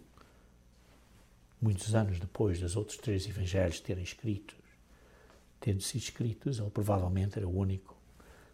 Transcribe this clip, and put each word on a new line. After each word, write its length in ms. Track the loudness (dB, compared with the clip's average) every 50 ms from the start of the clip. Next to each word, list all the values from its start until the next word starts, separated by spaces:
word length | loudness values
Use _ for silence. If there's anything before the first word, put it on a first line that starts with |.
| -20 -20 -20 -20 -20 -20 -20 -20 -20 -20 -20 -20 -20 -20 -20 -20 -20 -20 -20 -20 -20 -20 -20 -20 -20 -20 -20 -20 -20 -20 -6 0
muitos 340 | 2 2 2 2 0 2 2
anos 240 | 4 4 2 0 -2
depois 400 | -4 -4 -2 0 2 2 2 2
dos 160 | 0 0 0
outros 220 | -2 -2 -4 -8
três 300 | -6 -2 0 0 0 0
evangelhos 540 | -2 -4 -4 -2 0 2 4 4 2 2 -2
terem 220 | -4 -4 -4 -4
escrito, 540 | -4 -6 -8 -6 -4 -4 -4 -4 -6 -12 -20 -20 -20 -20 -20 -20 -20 -20 -20 -20 -20 -20 -20 -20 -20 -20 -20 -20 -20 -20 -12 -4
tendo 220 | 0 0 0 0
sido 200 | 0 -2 -4 -4
escritos, 560 | -4 -4 -4 -2 -2 -2 -2 -4 -4 -4 -2 -2
ele 120 | -4 -2
provavelmente 680 | -2 0 2 2 4 4 4 2 2 2 2 2 0 -2
era 80 | -2
o 80 | 0 0
único 400 | 2 2 2 0 -2 -4 -10 -20 -20 -20 -20 -20 -20 -20 -20 -20 -20 -20 -20